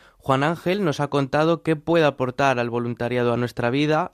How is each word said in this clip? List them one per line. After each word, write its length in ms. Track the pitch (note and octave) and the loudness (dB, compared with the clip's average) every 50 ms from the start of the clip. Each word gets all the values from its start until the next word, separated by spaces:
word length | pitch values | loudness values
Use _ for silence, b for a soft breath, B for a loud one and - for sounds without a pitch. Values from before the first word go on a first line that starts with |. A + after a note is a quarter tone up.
| b b b b | b b b b
Juan 260 | - - C3+ C3 C#3+ | -2 0 0 2 2
Ángel 420 | D#3 E3+ D#3 - F3 F#3 G#3 G3+ | 0 -2 -2 -2 -2 -2 0 0
nos 140 | D#3+ C#3 - | -2 -2 -2
ha 100 | D3 C#3 | -4 -2
contado 540 | - C#3+ C#3 B2+ - D3 D#3 D#3+ E3+ D#3+ - | 0 -2 -2 0 0 0 2 2 0 0 0
qué 120 | D#3+ D#3+ | -2 -4
puede 300 | D3+ - - E3 E3+ D#3+ | -2 0 0 2 4 4
aportar 540 | C#3+ C3+ - C3 B2 C3 - C#3 C#3 C3 A#2+ | 2 2 0 -4 -4 -2 0 0 0 2 0
al 100 | A#2+ A#2+ | -2 -2
voluntariado 640 | A2+ A#2+ A#2+ A#2+ A#2+ - A#2+ A#2+ B2 B2 A#2+ A#2+ A#2+ | -2 -4 -4 -4 -4 -4 -4 -2 0 0 0 0 0
a 40 | A#2 | 0
nuestra 320 | B2 A#2+ - - A#2+ A#2+ | -2 -4 -4 -2 -2 0
vida 420 | B2 C#3 D3+ D3+ D#3 D#3 F3 - | 0 0 0 2 2 0 0 -2